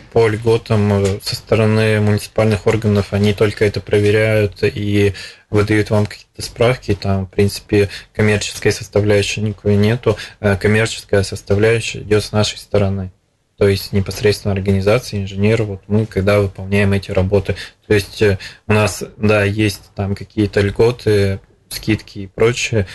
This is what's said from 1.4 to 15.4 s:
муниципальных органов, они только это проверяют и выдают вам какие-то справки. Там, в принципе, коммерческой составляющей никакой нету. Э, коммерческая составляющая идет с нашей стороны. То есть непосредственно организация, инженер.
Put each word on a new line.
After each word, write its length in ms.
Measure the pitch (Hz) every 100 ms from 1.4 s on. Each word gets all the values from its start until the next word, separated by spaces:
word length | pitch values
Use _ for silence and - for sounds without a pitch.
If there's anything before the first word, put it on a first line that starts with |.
| - 110 107 110 110 107
муниципальных 680 | 104 104 - - 110 104 113
органов, 400 | 113 107 101 98
они 200 | 101 104
только 320 | 101 107 -
это 160 | 107 98
проверяют 760 | - 104 104 107 110 107 104 -
и 520 | 104 - 104 101 101 92 - - _
выдают 400 | 107 104 107 104
вам 160 | 107
какие-то 380 | 104 - - -
справки. 520 | - - 117 127 -
Там, 300 | 101 98 98 92
в 40 |
принципе, 580 | - 101 - - 104 98 - -
коммерческой 580 | - 107 104 - - 110
составляющей 680 | - - 101 104 101 101 -
никакой 360 | 107 101 101 101
нету. 420 | 107 120 - 101 - -
Э, 160 | 101 98
коммерческая 680 | 104 107 113 - - 101
составляющая 800 | 95 98 - 101 110 113 - 113
идет 220 | 98 104
с 100 | -
нашей 260 | 107 107 -
стороны. 540 | - 104 98 98 92 - _ _ _ _
То 80 | 101
есть 240 | 98 -
непосредственно 580 | 104 98 - 104 101 104
организация, 680 | 98 98 98 98 117 - 104
инженер. 400 | 95 98